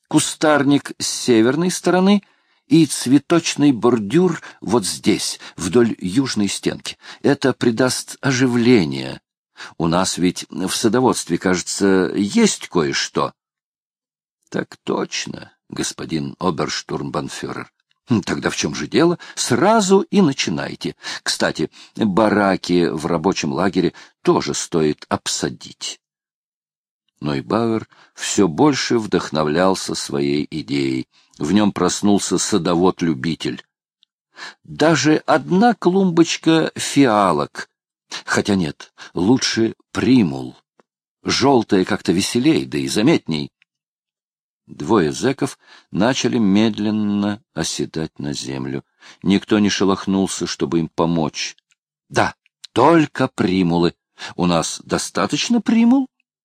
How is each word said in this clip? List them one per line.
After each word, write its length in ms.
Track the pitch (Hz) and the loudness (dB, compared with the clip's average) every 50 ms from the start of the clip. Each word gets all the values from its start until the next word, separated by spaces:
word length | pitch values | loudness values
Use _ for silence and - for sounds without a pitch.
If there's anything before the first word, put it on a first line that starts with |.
| _ | _
«Кустарник 840 | - - 151 - - - - 160 156 151 143 139 139 143 135 - - - - | 0 0 0 0 0 -4 0 2 2 4 4 4 4 2 2 0 -4 -10 -8
с 80 | - | -8
северной 640 | - - - - - 123 110 110 123 131 156 175 185 | -6 -6 -4 0 2 4 4 4 2 2 0 0 -2
стороны 520 | - - - 180 175 185 185 196 208 202 - _ _ _ _ _ _ _ _ | -2 -2 0 0 2 4 4 4 4 2 0 _ _ _ _ _ _ _ _
и 180 | - 139 165 160 | 2 4 4 4
цветочный 840 | 143 - - - 120 135 143 - - 165 165 165 - - - 143 147 | 4 0 -2 0 2 2 2 4 4 0 0 0 0 -2 2 2 2
бордюр 720 | 135 107 117 120 120 113 101 98 123 170 185 175 160 - - - - - | 2 4 2 2 2 2 0 0 2 2 2 2 0 -4 -10 -18 -18 -12
вот 260 | - 87 104 120 95 | -4 0 0 0 0
здесь, 540 | - - - - - 95 76 - - - - - - - | -2 -8 -4 0 0 0 0 0 -6 -8 -10 -14 -18 -12
вдоль 400 | - 82 92 82 120 120 110 - - | -8 -4 2 4 4 4 4 0 -4
южной 480 | - 90 92 135 135 120 - 110 101 | -6 -4 -2 -2 -2 -2 -2 -2 -2
стенки. 500 | 95 - - - 85 - - - - - _ - - - - | -2 -2 -4 -4 -6 -6 -6 -10 -14 -14 _ -18 -20 -10 -2
Это 320 | - 120 143 - - 131 - | 0 0 0 2 2 -2 0
придаст 640 | - - 123 113 113 131 127 - - - - - - | 2 0 0 2 2 0 0 0 -4 -8 -12 -12 -6
оживление. 1000 | - 139 131 120 135 127 120 123 113 120 127 107 82 71 67 67 65 67 69 - _ _ _ _ _ _ _ - - - - | -2 -2 0 0 0 0 2 2 4 6 6 4 4 2 -2 -6 -8 -10 -10 -14 _ _ _ _ _ _ _ -20 -20 -14 -6
У 100 | - 80 | -4 -2
нас 300 | 85 82 90 95 - - | 0 0 0 0 -2 -2
ведь 280 | 80 87 90 - - - - | -2 -2 -2 -2 -2 -10 -12
в 220 | - 78 92 90 | -10 -8 -6 -6
садоводстве, 680 | - - - 113 101 127 131 117 85 - - - 85 | -4 0 0 0 2 4 2 2 2 0 -2 -4 -4
кажется, 760 | 82 - 95 92 87 - - - - 98 95 95 92 90 69 - | -2 0 0 -2 -2 -2 -6 -4 0 2 2 4 2 2 0 0
есть 520 | 87 104 101 143 233 233 - - - - | -2 -2 0 2 2 2 2 0 -2 -8
кое-что». 680 | - - 87 76 69 67 - - - - - 71 64 - _ _ _ _ _ _ _ _ _ _ _ _ _ _ _ _ _ _ _ _ _ _ - | -4 -2 -2 0 0 -2 -4 -6 -4 -4 -4 -4 -4 -6 _ _ _ _ _ _ _ _ _ _ _ _ _ _ _ _ _ _ _ _ _ _ -10
«Так 280 | - - - - - - - | -8 -8 -8 -8 -12 -12 -8
точно, 680 | - - - - - - - - - - - - - _ _ _ - | -6 -4 -4 -4 -6 -8 -8 -8 -10 -12 -14 -16 -18 _ _ _ -14
господин 680 | - - - - - - 69 64 82 78 69 69 - - | -8 -8 -8 -8 -8 -10 -10 -6 -6 -6 -6 -6 -8 -4
оберштурмбанфюрер». 1300 | - 92 82 76 76 69 - - - - 80 73 73 69 - - 69 - - - - - - - - - _ _ _ _ _ _ _ - | -4 -4 -2 -2 -4 -6 -6 -8 -8 -8 -8 -8 -8 -6 -8 -8 -8 -8 -10 -10 -10 -10 -10 -12 -14 -16 _ _ _ _ _ _ _ -2
«Хм, 120 | 120 101 | 0 0
тогда 280 | - - 87 71 - 87 | 0 -2 -4 -4 -4 -4
в 60 | - | -4
чём 180 | - - 82 71 | -4 -4 -6 -6
же 140 | - 76 | -6 -6
дело? 320 | 65 82 113 165 175 175 - - - - | -2 0 2 2 2 0 -2 -8 -14 -10
Сразу 680 | - - - 127 113 170 202 226 226 196 180 196 196 | -6 -4 -2 0 2 2 4 4 4 4 4 2 2
и 200 | - - - 202 | 2 2 2 2
начинайте. 760 | 190 143 139 - - - 85 71 67 - - - - 80 - _ - - - - - | 2 2 2 0 -4 -4 -4 -4 -6 -8 -8 -8 -8 -10 -10 _ -14 -14 -12 -10 -6
Кстати, 460 | - - - - 82 76 - 78 - _ - - - - | -6 -4 -2 -2 -2 -2 -2 -4 -6 _ -12 -20 -12 -6
бараки 920 | - 113 104 90 113 110 107 101 104 101 98 92 82 - - 87 87 85 | -2 -2 0 2 2 4 4 4 4 4 2 2 0 0 0 2 2 2
в 180 | 78 - 78 73 | 2 0 -2 -4
рабочем 460 | 85 85 82 80 95 90 - - 76 69 | -2 -2 0 0 -2 -2 -2 -4 -4 -2
лагере 400 | 73 92 101 82 92 85 80 - - - - _ _ | -2 -2 -2 0 0 -2 -2 -2 -6 -20 -20 _ _
тоже 320 | - 175 170 95 - 73 67 | 0 0 2 2 0 -4 -6
стоит 520 | - - - - 82 78 76 71 - - - | -6 -6 -2 0 0 0 0 -2 -4 -6 -6
обсадить». 880 | - - - - - - - 71 62 - - - - - - - - - _ _ _ _ _ _ _ _ _ _ _ _ _ _ _ _ _ _ _ _ _ _ _ - | -6 -6 -4 -6 -6 -4 -4 -4 -6 -8 -16 -20 -18 -14 -14 -14 -14 -14 _ _ _ _ _ _ _ _ _ _ _ _ _ _ _ _ _ _ _ _ _ _ _ -8
Нойбауэр 680 | - 76 71 67 - - 98 110 117 113 113 110 110 - _ _ _ _ _ | -6 -6 -4 -4 -4 -2 -2 0 0 0 -2 -4 -6 -10 _ _ _ _ _
всё 340 | - - - - - 196 | -10 -8 -4 0 2 2
больше 520 | 123 73 85 139 151 135 123 - - 127 117 | 2 4 4 4 4 2 2 0 0 -2 -2
вдохновлялся 960 | 107 95 - 85 - - - 78 78 76 73 87 92 95 95 - - - - | -2 0 -2 -2 -2 -2 -2 -2 -2 0 2 2 2 2 0 0 -4 -8 -8
своей 520 | - - - 71 71 71 69 71 76 73 - | -8 -6 -6 -4 -2 -2 0 -2 -2 -4 -4
идеей. 580 | - 78 - - 69 71 67 67 65 64 64 _ _ _ _ _ _ | -8 -10 -8 -4 -4 -2 -2 -2 -2 -4 -6 _ _ _ _ _ _
В 140 | - 80 73 | -8 -2 2
нём 200 | 92 104 107 101 | 2 4 2 2
проснулся 680 | - - 90 87 - - - 104 101 92 - - 95 | 2 0 0 0 0 0 0 2 2 2 0 0 -2
садовод-любитель. 1300 | 85 - - 107 95 80 92 87 85 90 92 - - 87 82 76 64 65 82 78 - - 67 64 - - _ _ _ _ _ _ _ _ _ _ _ _ _ _ - - - - _ _ | -2 -2 0 -2 0 0 0 2 2 2 2 2 0 0 -2 -2 -2 -4 -6 -6 -6 -6 -8 -8 -10 -14 _ _ _ _ _ _ _ _ _ _ _ _ _ _ -20 -20 -20 -20 _ _
Даже 540 | - 151 143 143 160 165 135 127 156 156 139 - | -12 -4 0 2 2 2 4 2 2 2 2 2
одна 480 | - 143 156 143 143 170 190 226 240 220 | 2 0 0 0 0 2 2 4 2 2
клумбочка 960 | - - 175 180 196 190 185 165 170 160 - - - - 160 165 160 156 - - | 2 0 0 2 2 2 2 4 4 2 2 0 -2 0 2 2 2 2 -2 -4
фиалок. 960 | - - - - 143 139 123 107 104 101 92 80 73 71 - - - - - _ _ _ _ _ _ _ - - - - | -8 -8 -2 2 4 4 6 6 4 4 4 2 0 -2 -4 -8 -14 -16 -16 _ _ _ _ _ _ _ -16 -16 -12 -8
Хотя 300 | - - 110 - - 101 | -4 -2 -2 0 2 2
нет, 380 | 95 85 71 - - - - _ - - - - | 0 0 -2 -6 -10 -16 -20 _ -20 -18 -10 -6
лучше 600 | 80 87 104 131 123 - - - 113 113 110 - _ _ _ | -2 2 2 2 2 2 -2 0 0 -2 -2 -2 _ _ _
примул. 640 | - 98 98 110 131 123 101 76 67 65 64 64 - _ _ _ _ _ _ _ _ _ _ _ _ _ - | -6 -2 2 4 4 4 4 2 0 -4 -10 -12 -14 _ _ _ _ _ _ _ _ _ _ _ _ _ -6
Жёлтое 600 | 98 87 - 113 139 139 120 104 - 107 95 92 | -4 -2 0 2 4 4 2 2 2 2 0 0
как-то 260 | - 107 - - - | 0 -4 -4 -2 0
веселей, 540 | 85 92 95 - - 120 127 156 151 80 67 | 0 0 0 -2 -2 0 2 2 0 0 -2
да 120 | 65 62 | -4 -6
и 100 | 71 67 | -6 -4
заметней. 640 | 65 69 101 110 151 165 - - - 80 76 71 65 _ _ _ _ _ _ _ _ _ _ _ _ _ _ _ _ _ _ _ _ _ _ _ | -4 -2 0 2 2 2 2 0 -2 -6 -4 -6 -8 _ _ _ _ _ _ _ _ _ _ _ _ _ _ _ _ _ _ _ _ _ _ _
Двое 440 | - - 71 73 76 113 104 82 73 | -20 -16 -8 -2 0 2 2 2 0
зэков 460 | 67 - 90 131 139 - 143 131 - _ _ _ - - _ - | -2 -2 -2 -2 -2 -2 -4 -6 -6 _ _ _ -20 -20 _ -8
начали 460 | - 80 104 123 135 - - 120 123 | -2 0 0 0 0 0 -2 0 0
медленно 1040 | 120 110 95 95 104 110 113 107 104 104 110 107 107 104 104 101 101 101 104 101 107 _ _ - | 2 2 4 4 4 2 2 0 -2 -4 -2 -2 -2 -2 -2 -2 -2 -2 -2 -4 -6 _ _ -6
оседать 680 | 80 80 - - - 71 - - 80 80 76 _ - | -6 -6 -4 -4 -6 -8 -6 -6 -8 -8 -8 _ -10
на 140 | 71 71 69 | -8 -8 -8
землю. 500 | 65 - 64 67 65 65 67 65 67 - _ _ _ - - - _ - | -8 -8 -10 -8 -8 -8 -8 -8 -10 -10 _ _ _ -20 -20 -16 _ -2
Никто 360 | 87 98 98 - - 110 104 | 0 0 0 2 2 2 2
не 100 | 104 98 | 2 2
шелохнулся, 760 | - - 101 95 95 - - 98 95 95 95 90 - - 87 | 0 0 0 0 0 0 -2 -2 0 0 0 -2 -4 -6 -6
чтобы 340 | 85 - - 82 69 85 85 | -6 -6 -4 -4 -2 0 -2
им 100 | 82 80 | -2 -2
помочь. 640 | _ - 82 82 85 82 78 69 - - - - - _ _ _ _ _ _ _ _ _ _ - | _ -2 0 0 0 0 -2 -4 -4 -8 -10 -10 -12 _ _ _ _ _ _ _ _ _ _ -6
«Да, 260 | 139 123 104 - - _ _ _ _ _ - - - | -2 -2 0 -2 -2 _ _ _ _ _ -16 -6 0
только 540 | 113 123 151 170 165 151 - - - 131 | 4 4 6 6 4 2 0 -2 -4 -4
примулы. 680 | 127 _ - - - 92 95 92 85 85 85 85 82 - _ _ _ _ - - - - | -4 _ -2 0 2 2 2 2 2 2 2 2 0 -2 _ _ _ _ -16 -16 -12 -6
У 100 | - 90 | -2 0
нас 360 | 87 87 80 76 - - - - | 0 2 0 -2 -4 -8 -10 -8
достаточно 800 | - - 82 - - - 87 101 - - - - - 240 240 | -6 -4 -4 -4 -4 -4 -4 -4 -2 -2 -4 -2 0 -2 0
примул?» 480 | - - 220 226 233 233 262 277 262 - _ _ _ _ _ _ | 0 0 2 4 4 4 4 2 0 -2 _ _ _ _ _ _